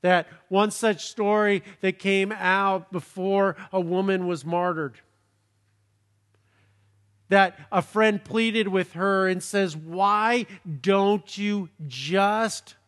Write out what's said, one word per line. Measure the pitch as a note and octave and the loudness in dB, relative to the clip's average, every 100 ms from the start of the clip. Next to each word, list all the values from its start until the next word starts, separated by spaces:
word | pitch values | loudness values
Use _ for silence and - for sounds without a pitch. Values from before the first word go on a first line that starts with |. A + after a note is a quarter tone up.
That | F3+ F3+ D#3 - _ | 4 2 0 -14 _
one | F#3+ G#3 | 2 2
such | - A3+ F#3+ - | 2 -2 -2 -6
story | - G#3 G#3+ G#3 G3 - - | -4 0 2 2 0 -4 -4
that | F#3+ F#3 | -4 -2
came | G3 G3 G3 | -2 0 0
out | G#3+ F#3 F#3+ G3 F#3+ E3+ | -2 0 2 2 -2 -4
before | F3+ - - F#3 G3 G3 E3+ F#3+ | -10 -10 -8 -2 2 0 -2 -6
a | F#3+ | -4
woman | E3+ F3+ F#3+ F#3+ F3+ | -2 -2 0 0 -2
was | E3+ C#3 | -6 -4
martyred, | F3 F3+ D#3+ D3 A#2 _ _ _ _ _ _ _ _ _ _ _ _ _ _ _ _ _ _ _ _ _ _ _ | -2 -2 -2 -6 -10 _ _ _ _ _ _ _ _ _ _ _ _ _ _ _ _ _ _ _ _ _ _ _
that | G3 F#3+ - D3 | 4 4 2 -2
a | G3 | -2
friend | - G#3 A3 G#3 | -2 2 2 2
pleaded | - A3+ A3+ A3 G3+ | -4 -2 0 0 0
with | F#3+ F3+ | 0 -2
her | E3 F#3+ G3 F#3 | -2 0 2 0
and | F#3 | -2
says, | - G3+ F#3+ D#3 | -4 -2 -2 -4
"Why | D#3+ F3 G3 G#3 A3 A#3+ A#3 G3 F3+ D3 | -12 -2 2 2 2 0 -2 -12 -12 -6
don't | F#3 G3 G3 G#3 - - | 0 2 4 2 -2 -6
you | G#3 G#3 F3+ _ D3+ | -4 -2 -6 _ -14
just | B2+ C3+ F#3 G3+ G#3+ A3+ - - - | -10 -2 0 2 0 -2 -6 -14 -20